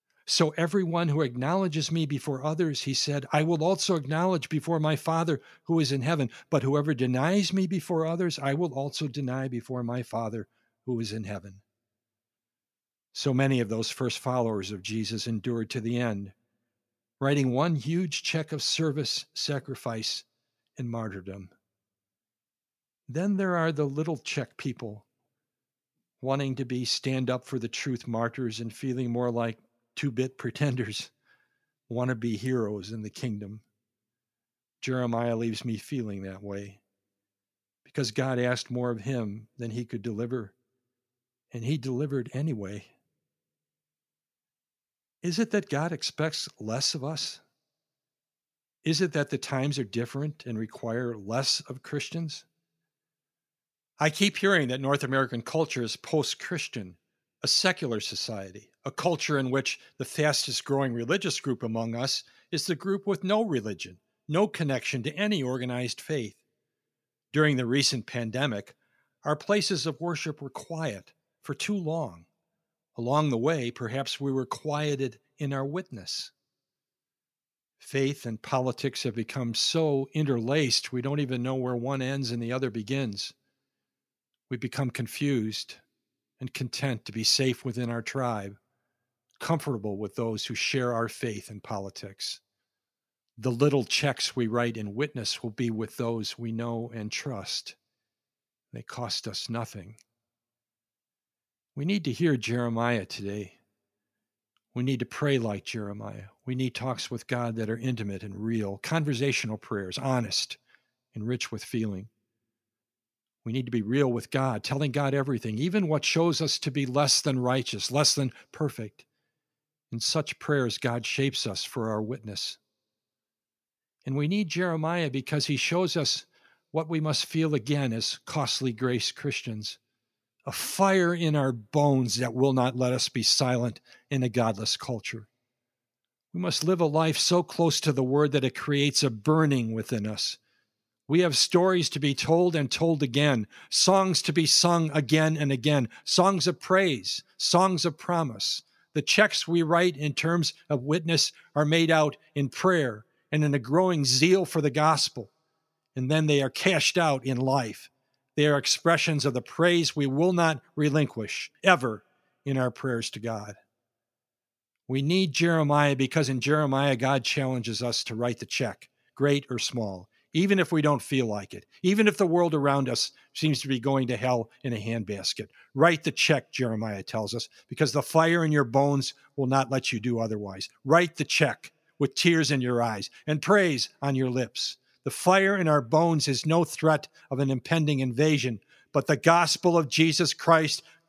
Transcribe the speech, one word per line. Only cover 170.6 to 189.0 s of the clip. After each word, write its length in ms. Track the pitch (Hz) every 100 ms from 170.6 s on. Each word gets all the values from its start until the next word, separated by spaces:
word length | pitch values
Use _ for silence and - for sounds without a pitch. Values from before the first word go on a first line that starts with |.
| 175
we 120 | 160
don't 180 | 147 139
feel 240 | - 131
like 300 | 117 104 98
it, 100 | - - _
even 240 | 185 208 208
if 120 | -
the 80 | 185
world 260 | 170 175
around 380 | 156 139 139 127
us 220 | 120 - - _
seems 300 | - 156 131
to 60 | 135
be 120 | 127
going 280 | 131 135 123
to 100 | 113
hell 320 | 127 123 117 _
in 120 | 135
a 100 | 110
handbasket. 640 | 110 117 98 101 95 - 107 _ _
Write 300 | 135 165 156
the 80 | 160
check, 400 | - - 143 -
Jeremiah 500 | - 123 110 110 98
tells 320 | - 113 101
us, 140 | 117 - _ -
because 240 | - 151
the 100 | 147
fire 420 | - 160 165 170
in 80 | 160
your 120 | 147
bones 500 | 123 135 143 139 135 - _ -
will 100 | 131
not 240 | 135 123
let 240 | 131 -
you 40 | 117
do 200 | 120 117
otherwise. 500 | 113 107 101 95 - _
Write 320 | 135 165 175 -
the 80 |
check 480 | 147 - 147 - - _ _ -
with 160 | 143
tears 360 | - 175 160 139
in 100 | 139
your 220 | 123 120
eyes 260 | 117 107 107 - -
and 140 | 151
praise 480 | - 208 180 131 - -
on 120 | 139
your 140 | 135 131
lips. 480 | 123 117 - - - _ _
The 60 | -
fire 440 | - 180 190 190 196
in 120 | 165
our 140 | 147
bones 440 | 113 156 170 160 147
is 200 | 127 156
no 180 | 165
threat 420 | 165 - 156 151 - _ -
of 80 | 131
an 100 | 139
impending 520 | 131 - 165 151 139
invasion, 580 | 131 120 156 147 127 110 _ _ _
but 140 | 147